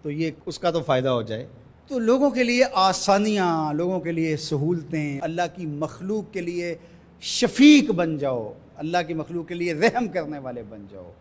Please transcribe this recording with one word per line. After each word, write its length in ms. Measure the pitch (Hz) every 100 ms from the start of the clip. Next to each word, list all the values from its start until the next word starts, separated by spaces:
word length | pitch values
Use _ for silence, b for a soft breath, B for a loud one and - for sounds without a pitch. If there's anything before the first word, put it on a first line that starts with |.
तो 60 | 151
ये 240 | 151 160 151 -
उसका 240 | - 175
तो 100 | 165
फ़ायदा 260 | 151 131 135
हो 120 | 123
जाए। 240 | 110 110 - - - - -
तो 80 | 262
लोगों 320 | 226 254 285
के 120 | 233
लिए 200 | 240 240
आसानियाँ, 1080 | 254 190 190 185 - 202 214 208 180 165 151
लोगों 260 | 147 180 185
के 120 | 160
लिए 240 | 165 160 151
सहूलतें, 800 | - 147 151 170 143 156 147 139
अल्लाह 260 | 190 170 175
की 160 | 175 160
मखलूक 640 | 147 156 - 190 214 208
के 80 | 190
लिए 380 | 175 175 175 165 B B B -
शफीक 680 | - - 233 - 285 294 208
बन 240 | 175 170 151
जाओ, 360 | 139 123 107 - - -
अल्लाह 240 | 151 175
की 100 | 165
मखलूक 340 | 160 151 170 160
के 60 |
लिए 200 | 175 175
रहम 320 | 156 226 226 220
करने 300 | 180 151 147
वाले 240 | 131 123
बन 240 | 107 110 98
जाओ 200 | 98 87 82